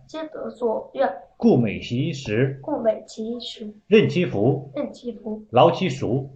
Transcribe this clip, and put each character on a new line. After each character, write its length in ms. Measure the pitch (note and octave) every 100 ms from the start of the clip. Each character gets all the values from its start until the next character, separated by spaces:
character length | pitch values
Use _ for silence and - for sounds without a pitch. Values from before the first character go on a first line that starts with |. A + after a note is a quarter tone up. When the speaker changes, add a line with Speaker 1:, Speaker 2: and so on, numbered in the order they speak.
| -
Speaker 1:
皆 180 | D#4 D#4
得 200 | - A3+
所 420 | - A#3 G#3+ -
愿。 120 | C4 - - - -
Speaker 2:
故 180 | A3+
美 240 | C#3 G#2+ F2
其 340 | - A#2+ E3
食。 440 | C3+ G#2+ A2 C3+ C#3
Speaker 1:
故 160 | D#4 B3+
美 240 | A3+ - -
其 320 | - A3 A#3+
食。 360 | - - G#3+ - -
Speaker 2:
任 220 | G#3 C3
其 160 | E3
服。 480 | D3+ G#2+ A#2+ - -
Speaker 1:
任 160 | D4 A#3
其 220 | - A#3+
服。 320 | - A3 G#3+ -
Speaker 2:
劳 200 | A#2 E3
其 200 | E3+ F#3
俗。 400 | - G2 C3+ -